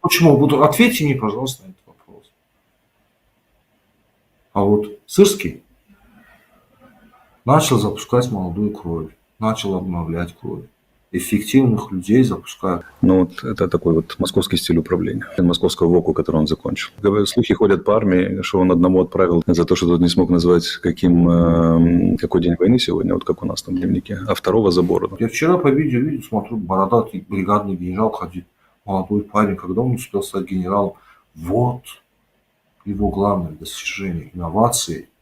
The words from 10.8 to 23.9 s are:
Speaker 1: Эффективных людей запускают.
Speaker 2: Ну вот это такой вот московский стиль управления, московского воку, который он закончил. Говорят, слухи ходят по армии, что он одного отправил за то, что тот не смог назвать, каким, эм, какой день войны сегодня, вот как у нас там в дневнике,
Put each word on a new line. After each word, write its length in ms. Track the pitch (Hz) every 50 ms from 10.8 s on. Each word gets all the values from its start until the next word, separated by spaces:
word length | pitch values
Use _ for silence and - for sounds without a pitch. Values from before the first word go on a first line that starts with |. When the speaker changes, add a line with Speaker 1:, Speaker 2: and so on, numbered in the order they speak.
| _ _ _ _ _ _ -
Speaker 1:
Эффективных 760 | - - - 113 104 - - - 135 135 123 110 101 - - 98
людей 320 | 92 90 95 107 127 131
запускают. 640 | 110 95 - - - - _ - 95 90 82 - - - _
Speaker 2:
Ну 200 | - 92 95 95
вот 240 | 90 85 - - -
это 240 | 127 110 - 95 87
такой 260 | - 85 - 87 82
вот 220 | 80 82 - - -
московский 380 | 92 90 - 98 92 - -
стиль 220 | - - - 85 82
управления, 460 | 80 - 90 87 90 - - - - - - -
московского 480 | 90 87 85 85 - 90 - - 90
воку, 260 | 85 87 90 82 - 78
который 260 | - 92 - 80 80
он 100 | 78 73
закончил. 420 | 80 - - - - - - - _ -
Говорят, 280 | 101 104 101 104 101 95
слухи 260 | - - 117 - 101
ходят 300 | - 110 101 196 - -
по 120 | - 104
армии, 460 | 113 110 101 90 90 90 95 98 98 92
что 160 | - - 95
он 140 | 90 90 90
одного 300 | 85 90 90 92 92 90
отправил 420 | 87 - 95 95 87 85 85 80
за 180 | - 87 82 85
то, 120 | 82 92
что 100 | 85 -
тот 140 | 85 87 85
не 80 | 87 85
смог 200 | 87 - 92 82
назвать, 380 | 87 87 85 87 90 87 82 - - - -
каким, 460 | 90 82 - - 90 87 85 85 85
эм, 880 | 85 85 85 85 85 82 82 82 82 82 85 85 85 87 90 90 92
какой 260 | - - - - 90 85
день 140 | 90 85 -
войны 220 | 90 98 123 127
сегодня, 340 | - - 85 85 - 90 87
вот 80 | 85 -
как 200 | - 90 - -
у 20 |
нас 160 | - - - -
там 140 | - -
в 20 | 90
дневнике, 400 | - 95